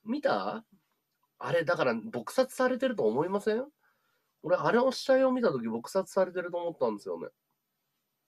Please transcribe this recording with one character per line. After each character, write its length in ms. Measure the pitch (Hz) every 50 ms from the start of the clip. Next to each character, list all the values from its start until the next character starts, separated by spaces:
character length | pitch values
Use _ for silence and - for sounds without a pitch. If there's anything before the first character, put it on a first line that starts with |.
| -
見 180 | 214 240 302 -
た？ 420 | 269 - - 190 - - 226 226 _ _ _ _ _ _ _ _ _ _ _ _ _ _ -
あ 120 | - 127 -
れ、 120 | 170 165
だ 120 | 147 175
か 80 | 156 151
ら、 100 | 127 113
撲 380 | 113 107 113 - - - - -
殺 240 | - 262 254 -
さ 120 | - 254 254
れ 100 | 254 240
て 100 | 262 262
る 80 | 247
と 80 | 190 -
思 200 | 110 110 131 160
い 40 | 180
ま 120 | 196 202
せ 140 | 196 220 214
ん？ 120 | 226 269 302 - _ _ _ _ _ _ _ _ _ _ _ _ _ -
俺、 140 | 151 180
あ 140 | 170 147 156 185
れ 60 | 233
を 120 | 254 262 247
試 220 | - - - 262
合 140 | 262 269 262
を 40 | 254
見 100 | 254 226
た 80 | 139
時、 180 | 131 127 113 117
撲 200 | 110 117 113 -
殺 240 | - 190 185 - -
さ 120 | 202 185
れ 80 | 180 180
て 80 | 185
る 100 | 170 175
と 80 | 175 175
思 120 | 175 170
っ 60 | 165 -
た 120 | 135 117
ん 60 | 107
で 60 | 101 -
す 60 | 98
よ 120 | 87 85
ね。 80 | 82 - - _ _ _ _ _ _ _ _ _ _ _ _ _ _ _ _ _ _